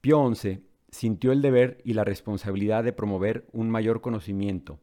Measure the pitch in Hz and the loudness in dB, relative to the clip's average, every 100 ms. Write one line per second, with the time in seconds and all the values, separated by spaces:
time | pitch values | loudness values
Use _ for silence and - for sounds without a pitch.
0 | 131 151 135 113 101 95 - _ _ - | 4 4 4 0 -4 -6 -12 _ _ -6
1 | 113 104 127 135 139 123 123 123 - 110 | -4 0 2 2 4 4 4 0 -4 0
2 | 101 98 - 101 104 98 104 107 113 - | 0 -2 -6 -6 -4 -4 0 0 0 -2
3 | 104 98 98 113 - 117 113 113 110 113 | -4 -2 -2 -4 -8 -6 -2 0 0 0
4 | 123 117 - 98 101 92 - 76 | -2 -6 -4 -4 -2 -4 -8 -20